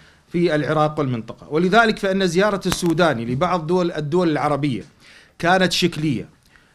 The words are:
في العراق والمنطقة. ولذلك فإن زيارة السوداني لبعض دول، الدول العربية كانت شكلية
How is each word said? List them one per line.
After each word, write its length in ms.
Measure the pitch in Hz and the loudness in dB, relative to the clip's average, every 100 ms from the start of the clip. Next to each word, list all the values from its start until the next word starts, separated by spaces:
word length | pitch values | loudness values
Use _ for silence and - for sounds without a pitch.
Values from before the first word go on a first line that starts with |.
| - _ _ | -20 _ _
في 240 | 175 170 151 | -2 0 0
العراق 440 | 131 156 151 151 | 0 2 0 0
والمنطقة. 480 | 135 120 - - 82 | -4 -4 -8 -14 -4
ولذلك 500 | 151 180 214 226 - | 0 2 4 2 0
فإن 280 | 196 190 185 | -2 0 0
زيارة 340 | 170 208 196 185 | 2 0 0 -4
السوداني 600 | - 175 160 170 117 117 | -2 0 2 2 0 -4
لبعض 420 | 131 175 180 156 | -2 -2 -2 0
دول، 240 | 180 175 | 0 -2
الدول 380 | 156 147 175 170 | -4 -2 0 0
العربية 540 | 147 143 139 147 107 - _ - - - - | 0 0 -2 -2 -4 -8 _ -20 -20 -20 -2
كانت 320 | 165 190 180 | 2 4 2
شكلية 580 | - 175 160 156 127 - _ _ _ _ | 2 0 0 -4 -4 -6 _ _ _ _